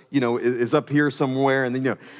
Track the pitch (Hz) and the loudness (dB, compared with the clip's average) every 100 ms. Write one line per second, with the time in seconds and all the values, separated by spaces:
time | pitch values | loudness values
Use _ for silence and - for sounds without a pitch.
0 | _ 139 120 120 120 123 120 151 143 147 | _ 0 0 2 0 0 0 0 0 0
1 | 147 - 139 131 135 135 127 127 131 107 | 0 0 -2 0 2 2 0 -2 -2 -4
2 | - | -8